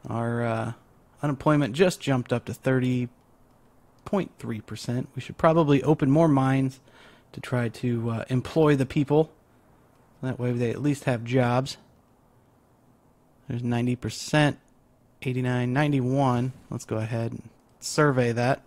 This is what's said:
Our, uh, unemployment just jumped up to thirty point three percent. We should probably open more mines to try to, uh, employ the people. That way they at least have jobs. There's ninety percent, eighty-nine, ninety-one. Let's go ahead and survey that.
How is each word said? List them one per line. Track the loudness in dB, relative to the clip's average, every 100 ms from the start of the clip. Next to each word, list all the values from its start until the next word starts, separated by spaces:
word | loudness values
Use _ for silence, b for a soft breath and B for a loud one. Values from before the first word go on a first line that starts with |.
| -8
Our, | -6 -4 -2 -2
uh, | -2 -4 -10 _ _ _ _
unemployment | -4 -2 2 2 2
just | 2 2 2
jumped | 0 0 0
up | -4
to | -4
thirty | -4 0 0 0 -2 -4 _ _ _ _ _ _ _ _ _
point | -4 -4 -4 _
three | -10 -10
percent. | -10 -10 -4 -4 -6 -10
We |
should | -12 0
probably | 2 4 4 4
open | 4 2 4
more | 4 6
mines | 4 4 2 0 -6 B B B B B
to | -16
try | -4 -2 -2
to, | -4 -2 -2 -2
uh, | -4 -2
employ | -4 0 2 4 4
the | 2
people. | 0 2 2 2 _ _ _ _ _ _ _ _ _
That | -8 -4
way | -4
they | -2 -2
at | -2
least | -2 -2
have | -2 -4
jobs. | 0 2 2 2 -2 -10 _ _ _ _ _ _ _ _ _ _ _ _ _ _ _ _ -10
There's | -6
ninety | -2 -2 -2 -2
percent, | -6 -8 -2 2 2 0 _ _ _ _ _ _
eighty-nine, | -6 -2 -2 0 0
ninety-one. | 0 2 0 0 2 2 2 -2 -6 -12
Let's | -12
go | -6 -4
ahead | -4 -4 -4
and | -8 -16 _ _ _
survey | -6 2 4 4 2
that. | 2 0 0